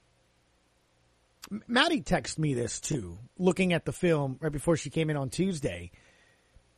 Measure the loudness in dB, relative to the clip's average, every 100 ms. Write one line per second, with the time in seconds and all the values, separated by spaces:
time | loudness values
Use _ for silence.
0 | _ _ _ _ _ _ _ _ _ _
1 | _ _ _ _ -12 -12 0 2 4 2
2 | 2 0 0 -2 0 0 -2 -4 -4 -4
3 | -4 -10 -14 0 2 4 4 2 0 0
4 | 2 2 0 -2 -4 -2 2 2 0 -2
5 | 0 0 -2 0 0 0 -4 -6 -12 -18
6 | _ _ _ _ _ -20 _